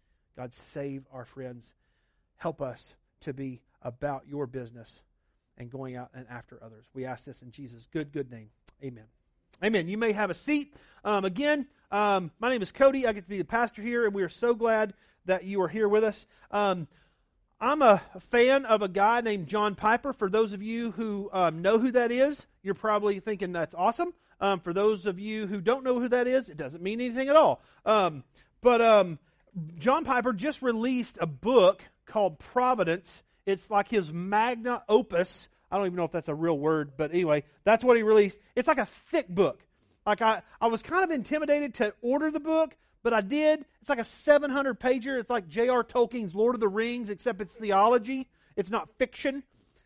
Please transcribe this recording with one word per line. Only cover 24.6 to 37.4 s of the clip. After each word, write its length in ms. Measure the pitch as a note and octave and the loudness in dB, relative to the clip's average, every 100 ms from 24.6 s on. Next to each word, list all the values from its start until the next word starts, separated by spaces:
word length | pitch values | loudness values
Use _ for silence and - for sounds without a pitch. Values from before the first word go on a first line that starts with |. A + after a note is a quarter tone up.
for 140 | F3 | -4
those 320 | F3+ G#3 G#3 G3 | 0 0 0 -4
of 120 | F3+ | -8
you 280 | G#3 A3 G3+ | -8 -6 -6
who 160 | G3+ | -4
don't 220 | F3 C4 | -2 0
know 160 | C4 B3 | 0 -2
who 80 | B3 | 0
that 180 | B3 B3 | 0 2
is, 240 | C4 A3+ | 0 -2
it 80 | D3+ | -10
doesn't 240 | C3+ E3 | -10 -8
mean 180 | F#3 A3+ | -6 -4
anything 280 | B3 A#3+ C4+ | -4 -4 4
at 80 | D#4 | 6
all. 260 | A#3 C3 _ _ G3 | 6 2 _ _ 0
Um, 380 | G#3+ F3+ C#3+ - _ _ _ | 2 2 -2 -16 _ _ _
but, 220 | B3 A#3 | 4 6
um, 360 | A3+ G#3+ F#3 D#3 _ _ _ F#3 D#3 E3 | 8 6 4 -2 _ _ _ -12 -12 -4
John 260 | A3 D#4 | 0 0
Piper 300 | C#4 B3 A#3+ | 0 -2 0
just 260 | G3+ C#4+ - | -2 -4 -4
released 560 | B3+ A3 B3 B3+ - - | -2 -2 -2 -2 -4 -6
a 80 | E3+ | -8
book 560 | C#3 G#3 B3+ F#3 G3 - _ | -4 4 6 6 4 -4 _
called 340 | - G#3+ F#3+ D3+ | -6 0 0 -2
Providence. 840 | - B3 B3+ A#3+ E3 F3 - - _ _ - | -4 0 2 2 0 -2 -6 -20 _ _ -4
It's 240 | F#3+ - | -4 -2
like 180 | G#3 - | -2 0
his 240 | A3 D#3 | -2 -2
magna 680 | E3 F#3 G#3 A#3 A#3+ A#3+ A#3+ - | -6 -2 0 0 -2 -4 -6 2
opus. 600 | A3 G#3+ F3 F3+ - - _ - | 2 2 -2 -2 -4 -18 _ -6
I 60 | F#3+ | -4
don't 100 | F#3+ | -2
even 100 | F3 | -2
know 80 | |
if 60 | E3 | -4
that's 180 | E3+ D#3+ | -4 -6
a 60 | |
real 240 | D3+ E3+ D3 | -2 0 0
word, 380 | D3+ D#3+ C#3+ C3 | 2 0 -2 -4
but 160 | D3+ | -2
anyway, 320 | F3 E3 D3+ | 0 2 0